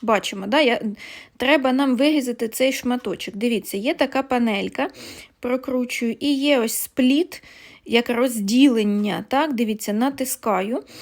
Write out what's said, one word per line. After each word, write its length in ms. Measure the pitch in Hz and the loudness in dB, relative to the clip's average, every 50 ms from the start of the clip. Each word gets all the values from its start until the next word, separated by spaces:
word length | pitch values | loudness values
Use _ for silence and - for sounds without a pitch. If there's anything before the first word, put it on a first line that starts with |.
Бачимо, 440 | - 220 220 190 - - 220 196 190 | 0 2 2 2 0 -4 -8 -8 -4
да? 140 | 202 233 302 | 0 2 4
Я... 200 | 302 240 240 - - 214 202 - - - - - - _ _ | 4 4 2 0 -2 -6 -8 -8 -14 -18 -18 -18 -20 _ _
треба 360 | _ 247 262 302 311 262 262 | _ 2 2 2 2 2 0
нам 240 | 254 262 277 269 247 | 2 2 2 2 2
вирізати 520 | 220 277 302 302 294 247 247 233 - 233 220 | 2 2 2 2 2 0 -2 -4 -4 -6 -6
цей 240 | - - 262 269 | -2 0 0 0
шматочок. 640 | 262 262 - 247 247 247 - 202 175 - - 185 - | 0 -2 -2 -4 -4 -2 -4 -6 -8 -6 -8 -10 -6
Дивіться, 400 | 196 226 240 233 196 - - - | -4 -2 0 0 -2 -4 -4 -6
є 180 | 202 214 277 349 | -4 -2 -2 0
така 280 | - 285 262 - 269 | 0 -2 0 0 -4
панелька, 680 | 269 269 254 247 240 226 208 202 185 196 - - 277 - - - - - - - - - _ _ | -2 0 0 0 2 0 0 -2 -4 -4 -4 -4 -6 -6 -6 -14 -18 -18 -18 -20 -20 -20 _ _
прокручую, 760 | - 247 254 262 262 - 254 254 247 247 - - 240 226 220 - | -4 -4 -4 -4 -2 -2 -2 -2 -2 -2 -4 -4 -2 -4 -2 -2
і 140 | 285 285 285 | 0 0 0
є 240 | 269 277 294 285 254 | 2 2 4 4 4
ось 180 | 220 226 - | 2 0 -2
спліт, 640 | - - - _ - 254 254 277 302 370 370 - - - - - - - - - - _ | -6 -6 -4 _ 2 4 4 4 2 0 -2 -6 -16 -18 -20 -20 -20 -20 -20 -20 -20 _
як 260 | - 220 233 233 254 | 0 0 0 2 2
розділення, 1120 | 240 233 254 262 233 226 202 196 226 254 277 285 240 226 208 208 202 208 208 208 175 170 214 - | 0 0 0 0 0 -2 -2 2 6 6 6 6 6 4 2 2 0 0 0 -2 -2 -4 -4 -2
так? 260 | 254 269 311 311 269 | 0 0 0 0 0
Дивіться, 380 | 214 240 214 214 214 - 214 | -2 -2 -2 -2 -4 -4 -4
натискаю, 920 | 208 214 247 277 277 - 262 254 - - - 226 202 185 190 208 240 392 - - - - | 0 0 0 0 0 -4 -6 -6 -6 -4 -2 0 0 0 0 -2 -4 -6 -8 -10 -20 -20